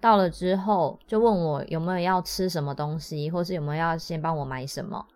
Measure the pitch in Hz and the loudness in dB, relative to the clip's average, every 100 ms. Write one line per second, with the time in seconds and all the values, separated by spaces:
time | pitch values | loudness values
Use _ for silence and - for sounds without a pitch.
0 | 233 214 180 160 180 190 190 202 151 - | 6 6 4 0 0 0 2 2 2 -2
1 | - 220 233 202 160 143 - 160 170 185 | -4 2 4 4 2 -2 -2 -4 -2 0
2 | 175 185 175 - 185 170 143 139 151 156 | 2 0 0 -2 -2 0 -2 -2 -4 -4
3 | 147 156 147 175 175 180 147 151 165 165 | -6 -6 -4 -2 -2 -2 -2 0 0 -2
4 | - 165 156 160 135 131 131 - 156 - | -4 -4 -2 -2 -4 -6 -8 -8 -8 -8
5 | - | -12